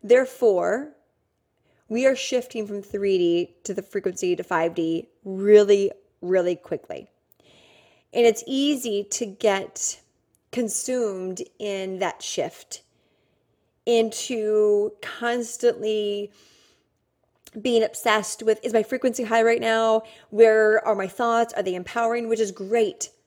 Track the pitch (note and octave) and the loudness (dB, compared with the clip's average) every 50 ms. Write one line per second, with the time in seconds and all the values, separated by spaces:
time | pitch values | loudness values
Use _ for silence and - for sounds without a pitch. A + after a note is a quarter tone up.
0 | - G3+ A#3 B3+ C4 C4 - - B3 A3+ G3 F3+ F3 F3 G3 B3 C#4+ D4+ C#4+ _ | 4 4 4 4 4 0 -6 0 2 2 2 2 0 0 -2 -2 -4 -10 -18 _
1 | _ _ _ _ _ _ _ _ _ _ _ _ _ _ _ _ _ _ G#3+ A#3 | _ _ _ _ _ _ _ _ _ _ _ _ _ _ _ _ _ _ -4 2
2 | C4 C4+ C4 B3 - - - B3 A#3+ A#3+ - A#3 G#3+ G#3 G#3 G3+ G3 - - G3+ | 2 2 2 2 -4 -4 -4 -4 -4 -4 -8 -10 -8 -8 -8 -12 -12 -10 -8 -4
3 | G3 G3+ F#3+ F#3 F3+ E3+ E3+ E3+ F3 - _ _ _ - G3 F#3+ F#3 _ - G3+ | 0 0 2 2 2 2 2 0 -2 -4 _ _ _ -10 -10 -10 -10 _ -8 -6
4 | F#3+ F#3+ F#3 - - F3+ F3+ F3 F#3 - F#3 E3 E3 E3+ E3+ E3+ E3 D#3+ E3 E3 | -6 -6 -6 -4 -4 -4 -2 -4 -4 -4 -2 -2 -2 -2 -2 -2 -4 -2 -2 -4
5 | - _ _ _ _ G3 F#3+ F#3+ G3 G3+ G#3 G#3 G#3 G3+ G#3 G3+ G3 G3 - - | -6 _ _ _ _ -12 -8 -4 4 8 8 8 10 8 4 4 4 -2 -4 -6
6 | _ _ _ _ - F3 F#3 F#3 F3 F3 F3+ E3+ - - E3+ D3+ - _ - - | _ _ _ _ -4 0 0 2 2 2 -2 -4 -6 -8 -8 -8 -8 _ -16 -16
7 | - _ _ _ _ _ _ _ _ _ _ _ _ _ _ _ _ _ _ _ | -16 _ _ _ _ _ _ _ _ _ _ _ _ _ _ _ _ _ _ _
8 | _ _ - B3+ A#3 A#3 A3 A3 - - C4+ C4+ C#4 C#4+ D4 C4 B3 A#3+ G#3 G3+ | _ _ 0 4 4 4 4 2 -4 -6 -2 0 0 0 0 -2 -4 -4 -4 -4
9 | G3+ G3+ - - A#3+ G3+ F#3+ _ - G#3+ G3 F#3+ F#3+ - - - - - - - | -4 -6 -6 -8 -8 -8 -10 _ 0 0 0 0 -4 -8 -10 -8 -8 -8 -8 -10
10 | _ _ _ _ _ _ _ _ _ _ - A#3+ A#3+ G#3+ - - - - B3+ B3+ | _ _ _ _ _ _ _ _ _ _ -6 -4 -4 -4 -4 -6 -6 -4 -4 -2
11 | A#3 G#3+ G3 F#3 F#3 F#3 F#3 F3+ - - _ _ A3+ G#3 G3 G3 F#3+ F#3+ F#3+ F#3 | -2 -2 -4 -6 -8 -8 -8 -10 -12 -14 _ _ -8 -6 -6 -6 -6 -8 -6 -4
12 | F#3+ F3 - - - - - - D3 - - - - _ - - _ _ _ _ | -4 -6 -6 -8 -12 -10 -6 -6 -6 -6 -8 -16 -18 _ -18 -18 _ _ _ _
13 | _ _ _ _ _ _ _ _ _ _ _ _ _ _ _ _ _ - A#3+ A#3 | _ _ _ _ _ _ _ _ _ _ _ _ _ _ _ _ _ 0 2 2
14 | A3+ A3 G#3+ - - - B3+ A3+ G#3+ G#3+ G#3+ G#3+ G#3+ G#3 G#3 G#3 G3+ G#3+ - _ | 2 0 -2 -10 -8 -6 -6 -4 -2 0 2 2 4 4 4 2 0 -2 -4 _
15 | - - - - A#3 A#3+ A#3 B3 A#3 A3+ - - - A#3+ A#3 - - G#3+ G#3+ G#3+ | -16 -14 -12 -6 -4 -2 -2 -2 -4 -6 -8 0 0 0 0 0 -4 -2 -2 -2
16 | G#3 G#3 G3+ G3+ G3+ G3+ _ _ _ _ _ _ _ _ _ _ _ _ _ _ | -2 -4 -4 -6 -8 -10 _ _ _ _ _ _ _ _ _ _ _ _ _ _
17 | _ _ _ _ _ _ _ _ _ - _ A#3 G#3 B3+ A#3+ A3+ A3 G#3+ - - | _ _ _ _ _ _ _ _ _ -18 _ -8 -4 0 0 2 0 0 -4 -4
18 | - A#3+ G#3+ G#3+ G3+ - - - A3+ A3 A3 G#3+ - B3 G#3+ A3+ G#3+ - - B3+ | 0 0 0 0 0 -4 -10 -4 0 -2 -2 0 -2 -2 0 0 0 0 -4 -2
19 | - C4 A#3 - B3 G#3+ A3+ A#3 A3 A3+ A#3 A#3 - A3+ A3+ A3+ A3+ A3+ A3 A3 | -2 -2 -2 -2 -4 0 0 2 4 4 2 2 0 0 0 2 2 2 2 0
20 | A3 - - - - _ - G#3 A3+ A3 A3 A3 A3 G#3+ G#3+ A3 - - G#3+ G3 | 0 -4 -20 -20 -20 _ 4 6 6 8 8 6 4 4 4 2 2 0 -2 -2
21 | F#3+ F#3+ - - B3 A#3 A#3 A#3 A#3 A#3 - - G3+ F#3+ F3+ F3+ F3+ - - A#3 | -2 -8 -4 -2 0 0 2 2 0 0 -2 -6 -4 -4 -4 -6 -8 -8 -4 -2
22 | A#3 A3+ A#3 A#3+ A#3 A3+ A3+ G#3+ A3+ G3+ F#3 - G3 F#3+ A3 A#3 A3 G3+ - - | -2 0 -2 -2 -2 -2 0 0 0 -4 -4 -10 -6 -2 0 0 0 0 -2 -8
23 | - - _ _ _ | -14 -14 _ _ _